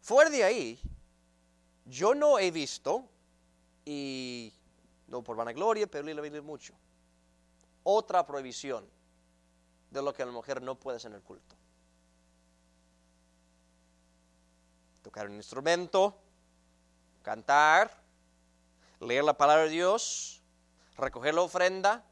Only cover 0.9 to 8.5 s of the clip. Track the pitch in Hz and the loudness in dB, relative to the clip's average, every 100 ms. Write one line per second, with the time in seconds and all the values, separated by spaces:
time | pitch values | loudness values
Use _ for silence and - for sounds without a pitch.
0.9 | - _ _ _ _ _ _ _ _ - | -16 _ _ _ _ _ _ _ _ -18
1.9 | 127 190 285 294 254 185 165 139 - 131 | 0 2 4 4 4 2 -2 -6 -6 -4
2.9 | 208 262 _ _ _ _ _ _ _ - | -4 -4 _ _ _ _ _ _ _ -12
3.9 | 147 139 131 127 123 113 _ _ _ _ | -10 -8 -8 -10 -12 -14 _ _ _ _
4.9 | _ _ 123 117 113 117 120 202 220 208 | _ _ -14 -10 -8 -6 -4 -2 0 -2
5.9 | 151 147 151 147 147 147 147 - _ _ | -6 -10 -10 -12 -14 -14 -16 -18 _ _
6.9 | _ _ _ _ _ _ _ _ _ - | _ _ _ _ _ _ _ _ _ 0
7.9 | 208 214 185 170 143 131 | 0 2 -2 -2 -6 -10